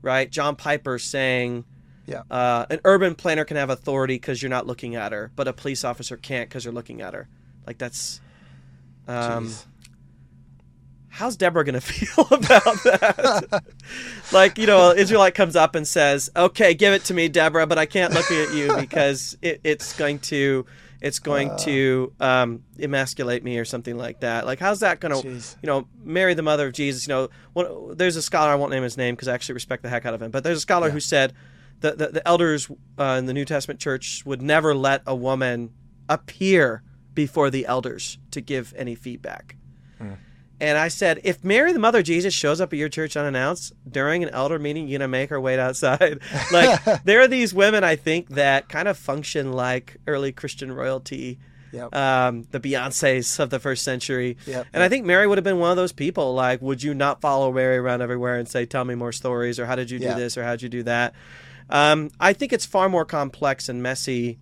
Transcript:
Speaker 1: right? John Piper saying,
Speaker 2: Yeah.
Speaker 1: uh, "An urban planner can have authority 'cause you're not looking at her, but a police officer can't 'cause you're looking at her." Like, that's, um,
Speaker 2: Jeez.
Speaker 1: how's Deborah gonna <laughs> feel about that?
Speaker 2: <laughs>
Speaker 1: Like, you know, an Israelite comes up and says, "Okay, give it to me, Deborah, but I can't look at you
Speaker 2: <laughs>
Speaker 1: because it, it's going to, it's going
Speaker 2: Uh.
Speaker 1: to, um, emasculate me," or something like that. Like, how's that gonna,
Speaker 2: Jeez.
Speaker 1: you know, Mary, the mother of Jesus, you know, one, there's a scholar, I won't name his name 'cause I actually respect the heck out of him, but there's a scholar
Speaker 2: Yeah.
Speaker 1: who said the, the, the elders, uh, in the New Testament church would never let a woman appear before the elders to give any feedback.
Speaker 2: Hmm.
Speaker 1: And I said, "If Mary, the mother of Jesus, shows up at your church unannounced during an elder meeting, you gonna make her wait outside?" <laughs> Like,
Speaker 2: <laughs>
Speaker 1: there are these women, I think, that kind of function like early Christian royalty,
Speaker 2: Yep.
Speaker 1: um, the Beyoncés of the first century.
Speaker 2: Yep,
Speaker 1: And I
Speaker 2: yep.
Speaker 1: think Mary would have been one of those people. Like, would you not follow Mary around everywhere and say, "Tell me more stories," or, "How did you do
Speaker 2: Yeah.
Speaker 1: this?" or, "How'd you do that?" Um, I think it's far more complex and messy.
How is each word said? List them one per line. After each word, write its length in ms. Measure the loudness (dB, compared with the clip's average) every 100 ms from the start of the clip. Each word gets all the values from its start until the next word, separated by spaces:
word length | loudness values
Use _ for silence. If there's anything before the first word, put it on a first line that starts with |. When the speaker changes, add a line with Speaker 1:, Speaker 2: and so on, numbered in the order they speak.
Speaker 1:
right? 280 | 0 -2 -2
John 260 | -2 -4 -4
Piper 420 | -4 -4 -2 -6
saying, 640 | -6 -4 -2 -2 -2 -6 -12 -20 -20 -20 -14
Speaker 2:
Yeah. 160 | -14 -8
Speaker 1:
uh, 360 | -2 0 0 -2
"An 100 | 0
urban 300 | 4 6 4
planner 300 | 0 -2 -2
can 120 | -2 -4
have 140 | -4
authority 480 | -4 -2 -2 -2 -4
'cause 240 | -6 -6
you're 80 | -4
not 160 | -4 -6
looking 300 | -10 -10 -8
at 160 | -8
her, 180 | -8 -10 -6
but 100 | -6
a 40 |
police 320 | -6 -8 -6
officer 320 | -6 -8 -12 -14
can't 320 | -8 -8 -8
'cause 140 | -12
you're 100 | -10
looking 260 | -12 -14 -14
at 140 | -12
her." 140 | -12 -16 -20 -20 -20 -18
Like, 120 | -12
that's, 420 | -12 -10 -10 -12 -18 _ -20 -20 -20 -20 -20 -20 -10
um, 400 | -6 -4 -4 -8
Speaker 2:
Jeez. 180 | -12 -18 _ -20 -20 -20 -20 -20 -20 -20 -20 -20 _ -20 -20 -20
Speaker 1:
how's 280 | -8 -6 0
Deborah 280 | 0 2
gonna 160 | 0 -2
<laughs> 0 |
feel 460 | -6 -8 -2 2 4
about 520 | 4 8 8 8 2
that? 800 | 2 4 2 2 2 2 0 -4 -6
Speaker 2:
<laughs> 60 | -20 -18 -16 -14 -16 2
Speaker 1:
Like, 260 | 6 6 6
you 80 | 6
know, 240 | 10 10
an 80 | 8
Israelite 380 | 6 6 6 6
comes 180 | 2
up 220 | 6 4 2
and 100 | -2
says, 440 | 2 4 2 -2
"Okay, 400 | 2 2 6 4
give 180 | 6 4
it 120 | 4
to 100 | 0
me, 140 | -2 2
Deborah, 360 | 2 2 2 2
but 120 | 0
I 80 | 0
can't 260 | 0 2
look 160 | 0 0
at 220 | 0 -2
you 220 | -2 0 0
Speaker 2:
<laughs> 40 |
Speaker 1:
because 580 | -2 0 0 0 -8 -6
it, 200 | -6 -2
it's 340 | -2 -4 -6 -4
going 220 | -4 -4
to, 480 | -4 0 0 0 -4 -16 -20 -8
it's 200 | -6 -6
going 300 | -4 -2 -2
Speaker 2:
Uh. 60 | -4
Speaker 1:
to, 540 | -2 0 2 0 -2 -2
um, 440 | 0 2 0 -4 _ -10
emasculate 680 | -4 -2 -4 -4 -4 -4
me," 120 | -4 -6
or 80 |
something 320 | -6 -8 -8 -8
like 220 | -10 -6
that. 240 | -4 -4 -4
Like, 120 | -4
how's 220 | -2 0
that 180 | 0 -2
gonna, 160 | -4
Speaker 2:
Jeez. 400 | -4 -4 -12 -16 -10
Speaker 1:
you 60 | -4
know, 180 | -4 -4 -18
Mary, 320 | -6 0 2
the 80 | 2
mother 240 | 0 0 0
of 60 |
Jesus, 340 | -2 -4 -4 -4
you 80 |
know, 140 | -4 -4 -8 -10
one, 440 | -6 -6 -8 -14 -2
there's 200 | 0 0
a 60 |
scholar, 280 | -2 2 2
I 60 | 2
won't 160 | 0
name 100 | -2
his 140 | -4 -2
name 180 | -4
'cause 140 | -4 -4
I 60 |
actually 200 | -6 -6
respect 300 | -10 -8 -10
the 40 | -6
heck 160 | -6 -4
out 60 |
of 60 | -8
him, 120 | -6
but 100 | -4
there's 160 | -2 -2
a 20 |
scholar 280 | 0 0 2
Speaker 2:
Yeah. 60 |
Speaker 1:
who 60 | -2
said 320 | 0 2 2 -2 -20 -20 -20 -4
the, 100 | -4
the, 140 | -2 -4
the 180 | -2 2
elders, 400 | 2 4 0 -4 -14 -20 -4
uh, 160 | -2 0
in 100 | -2
the 60 |
New 100 | -4
Testament 340 | -4 -4 -6 -8
church 460 | -6 -6 -6 -10 -8
would 160 | -6
never 320 | 2 4 4
let 280 | 2 2 0 -2
a 80 |
woman 560 | -4 -2 0 -2 -4 -8 -14 -20 -20 -4
appear 760 | -4 -4 -4 2 4 4 0 -12 -20 _
before 340 | -4 -2 0 0
the 160 | 0 -2
elders 520 | -4 -4 -10 -12 -14 -14
to 80 | -14
give 340 | -6 -6 -6 -10
any 200 | -10 -10
feedback. 580 | -12 -12 -12 -14 -18 -20 -20 -20 -20 -16
Speaker 2:
Hmm. 160 | -16 -16 -20 -20 _ -6
Speaker 1:
And 200 | 0 0
I 100 | 0
said, 320 | 0 0 0
"If 220 | -2 -4
Mary, 300 | 2 4 4
the 40 | 4
mother 200 | 4 2
of 80 | 2
Jesus, 260 | 0 0
shows 300 | -2 0 0
up 100 | -2
at 60 | -4
your 100 | -4
church 260 | -4 -6
unannounced 600 | -4 -4 -2 -2 -4 -10 -18 -10
during 360 | -4 0 0
an 60 | -2
elder 280 | -2 -2 -2
meeting, 300 | -4 -6 -6
you 80 | -4
gonna 100 | -2
make 220 | -2 -2
her 100 | -2
wait 200 | 0 0
outside?" 600 | -2 0 0 4 2 0 -8 -6
<laughs> 140 | 2
Like, 320 | 6 6 6
Speaker 2:
<laughs> 220 | 2 2
Speaker 1:
there 160 | 6 8
are 80 | 8
these 240 | 6 0
women, 320 | 4 4 6
I 100 | 2
think, 360 | 2 0 -2 -2
that 400 | 0 4 2 0
kind 180 | -4 -4
of 80 | -4
function 560 | -4 -6 -4 -4 -4
like 460 | -2 -2 -4 -6 -12 -6
early 260 | -4 -4
Christian 400 | -6 -12 -10 -12
royalty, 680 | -6 -4 -6 -8 -10 -10 -12 -18 -20 -18
Speaker 2:
Yep. 220 | -16 -8
Speaker 1:
um, 500 | -2 2 2 2 0 -8
the 80 | -8
Beyoncés 800 | -4 -4 -4 0 2 2 -2 -2
of 120 | -2
the 80 | -2
first 240 | -4 -4
century. 560 | -4 -6 -4 -4 -4 -6 -10
Speaker 2:
Yep, 200 | -10 -6
Speaker 1:
And 100 | 0
I 40 | 2
Speaker 2:
yep. 40 |
Speaker 1:
think 120 | 2
Mary 220 | 2 4 4
would 100 | 2
have 80 |
been 140 | 2 0
one 140 | 2
of 40 | 2
those 160 | 0
people. 400 | -2 -4 -2 -2
Like, 300 | 0 0 0
would 200 | -4 -4
you 120 | -4
not 260 | -2 -2 0
follow 320 | 0 2 2
Mary 240 | 2 2 0
around 240 | 0 -2
everywhere 360 | -2 -4 -2 -4
and 100 | -4
say, 160 | -6
"Tell 220 | -4 -4 -4
me 80 |
more 180 | -6 -6
stories," 460 | -6 -4 -2 -2 -4
or, 80 | -4
"How 80 | -4
did 140 | -6
you 80 | -6
do 80 | -4
Speaker 2:
Yeah. 80 |
Speaker 1:
this?" 240 | -4 -6 -6
or, 40 |
"How'd 180 | -6 -6
you 80 | -8
do 120 | -8
that?" 280 | -2 0 -2 -4 -20 -20 -20 -20 -2
Um, 420 | 4 6 4 0 2
I 140 | 2
think 220 | 2 -2
it's 100 | -2
far 240 | 0 0 2
more 160 | 0
complex 640 | 0 -4 -4 -2 -2 -2 -6
and 140 | -6
messy. 560 | -6 -6 -4 -4 -4 -8